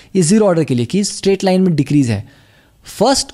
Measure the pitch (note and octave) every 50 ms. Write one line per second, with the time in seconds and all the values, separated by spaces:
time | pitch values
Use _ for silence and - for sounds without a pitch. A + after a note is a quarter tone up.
0 | - _ - F#3+ E3+ D3 G#3 A3 G#3+ G3 F3 E3 D#3 B2+ C3 B2 A#2+ - - G3
1 | G3+ - - - - G3 G3 F#3+ - F#3 F#3 F#3 F#3+ F3+ E3 C#3+ C3+ - D3 D3
2 | C3+ A#2 G#2+ G2 - - - _ _ _ _ _ _ _ _ _ _ - - -
3 | G3 C4 C#4 - - -